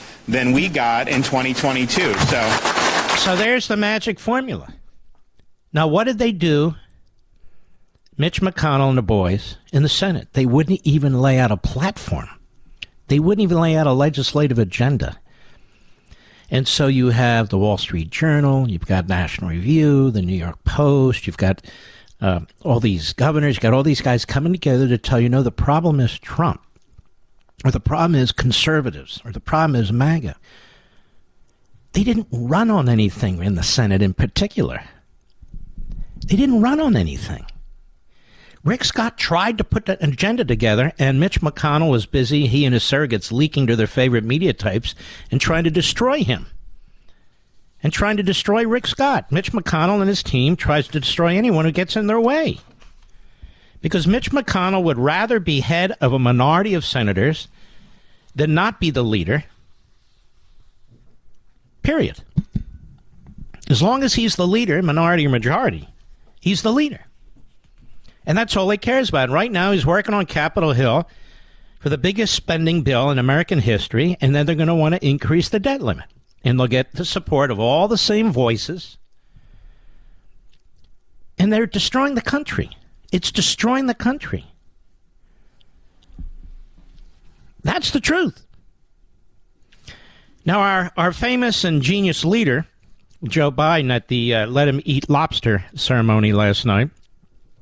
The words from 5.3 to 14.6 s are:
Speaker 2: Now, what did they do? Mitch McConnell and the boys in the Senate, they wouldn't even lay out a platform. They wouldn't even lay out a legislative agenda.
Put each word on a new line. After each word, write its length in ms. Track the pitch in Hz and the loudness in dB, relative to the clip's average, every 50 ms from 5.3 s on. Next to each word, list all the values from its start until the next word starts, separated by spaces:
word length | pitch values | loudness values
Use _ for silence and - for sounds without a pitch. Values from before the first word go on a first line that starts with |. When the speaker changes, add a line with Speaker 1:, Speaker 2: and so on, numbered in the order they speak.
| _ - - - - _ _ _ - | _ -20 -20 -20 -20 _ _ _ -2
Speaker 2:
Now, 140 | 156 160 | 0 0
what 180 | 156 151 202 226 | 2 2 2 2
did 120 | 262 247 | 0 0
they 140 | 208 240 233 | 0 0 -2
do? 440 | 202 165 175 165 147 147 151 170 156 - - - - - - _ _ _ _ _ _ _ - - - - - - - - - _ _ _ _ _ _ | 0 0 0 2 2 2 2 0 -2 -6 -12 -20 -20 -20 -20 _ _ _ _ _ _ _ -20 -20 -20 -20 -20 -20 -20 -20 -20 _ _ _ _ _ _
Mitch 240 | 135 147 175 - - | -4 -2 -2 -2 -2
McConnell 480 | 190 190 - - 156 151 139 135 135 135 | -2 -2 -2 0 0 0 2 2 2 2
and 80 | 131 | 2
the 40 | 127 | 2
boys 560 | 104 92 110 101 92 87 95 104 - - - - _ - - | 2 2 2 2 2 2 0 -2 -4 -8 -16 -18 _ -2 0
in 100 | 139 156 | 2 2
the 60 | 135 | 2
Senate, 400 | - - 196 196 165 120 - - - | 0 0 -2 -2 -2 -4 -6 -4 -2
they 120 | 135 131 | 0 2
wouldn't 340 | 123 123 151 156 175 190 - - | 2 4 2 2 2 0 0 2
even 340 | 151 143 151 139 139 131 123 | 2 2 2 2 2 2 2
lay 180 | 131 135 131 | 4 4 4
out 140 | 127 123 104 | 4 4 2
a 60 | 104 | 0
platform. 720 | 87 - - - 127 165 196 208 - - - 87 71 - - - - - _ _ - - - - - - - _ - _ | 0 -2 -4 -4 -2 -4 -4 -4 -6 -6 -6 -6 -6 -8 -12 -18 -20 -20 _ _ -20 -20 -20 -20 -20 -20 -20 _ -12 _
They 120 | - 139 147 | 0 0 2
wouldn't 240 | 156 180 208 208 202 | 2 2 2 2 2
even 160 | 170 175 165 | 2 2 2
lay 160 | 170 165 160 | 2 2 2
out 120 | 156 156 | 2 2
a 60 | 143 127 | 2 2
legislative 640 | 131 143 156 139 143 131 - - 147 151 135 123 | 2 2 2 0 -2 -4 -2 0 0 2 2 2
agenda. 600 | 117 | 2